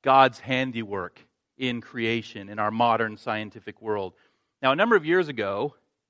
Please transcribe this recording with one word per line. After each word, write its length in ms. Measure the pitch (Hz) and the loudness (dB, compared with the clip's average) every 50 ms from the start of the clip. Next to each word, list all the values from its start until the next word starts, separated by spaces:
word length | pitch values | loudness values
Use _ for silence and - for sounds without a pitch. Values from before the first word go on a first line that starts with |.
God's 360 | - 135 131 135 135 131 117 - | 4 6 8 8 6 6 4 -4
handiwork 800 | - - 131 127 131 131 117 113 113 101 101 95 90 87 _ - _ _ _ _ _ _ _ | -8 -4 -4 -2 -2 -4 -4 -8 -6 -6 -6 -6 -6 -8 _ -20 _ _ _ _ _ _ _
in 240 | - 131 127 120 117 | -6 -6 -6 -6 -6
creation 680 | 107 - - 120 113 113 117 120 110 - - 104 98 101 | -10 -12 -8 -4 -2 -2 -2 -2 -4 -8 -16 -16 -16 -12
in 100 | 104 107 | -6 -4
our 120 | 104 107 | -2 -2
modern 460 | 110 113 120 117 113 113 113 110 107 | 0 2 2 4 4 2 0 -2 -4
scientific 640 | - - 123 110 107 107 101 - 117 _ 110 104 _ | -10 -6 -6 -6 -6 -6 -10 -14 -16 _ -16 -16 _
world. 340 | 113 110 107 104 98 90 _ _ _ _ _ _ _ _ _ _ | -6 -4 -4 -4 -4 -8 _ _ _ _ _ _ _ _ _ _
Now, 120 | 135 131 | 0 0
a 40 | 135 | 2
number 200 | 160 208 233 233 | 4 4 4 4
of 100 | 190 151 | 2 2
years 220 | 156 175 185 175 147 | 2 2 2 0 -2
ago, 460 | 139 110 104 98 98 101 131 147 _ _ _ _ _ _ _ | -4 -4 -4 -4 -2 -4 -4 -6 _ _ _ _ _ _ _